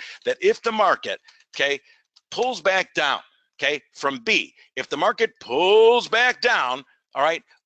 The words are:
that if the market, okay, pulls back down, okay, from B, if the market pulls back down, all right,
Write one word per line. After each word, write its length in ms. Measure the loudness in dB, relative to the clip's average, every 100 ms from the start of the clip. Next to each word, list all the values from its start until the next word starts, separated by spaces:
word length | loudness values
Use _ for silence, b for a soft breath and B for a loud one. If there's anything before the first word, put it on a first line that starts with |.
| B B
that 140 | -6 -2
if 220 | 0 0
the 100 | -2
market, 480 | 0 2 0 -4 -10 b b _
okay, 260 | -4 -4 -4 b b _ _ _
pulls 320 | -6 -6 -2
back 320 | -2 0 -2
down, 260 | -2 -2 -2 -6 _ _ -6
okay, 220 | -4 -4 -8
from 260 | -8 -6 -4
B, 340 | -2 -2 -2 b b -12
if 120 | -8
the 80 | -2
market 420 | -2 0 -4 _
pulls 680 | -6 0 4 6 6 4 0
back 320 | 0 0 0
down, 440 | 0 0 0 -6 -10 b _
all 80 | -2
right, 220 | -2 -2 -8 b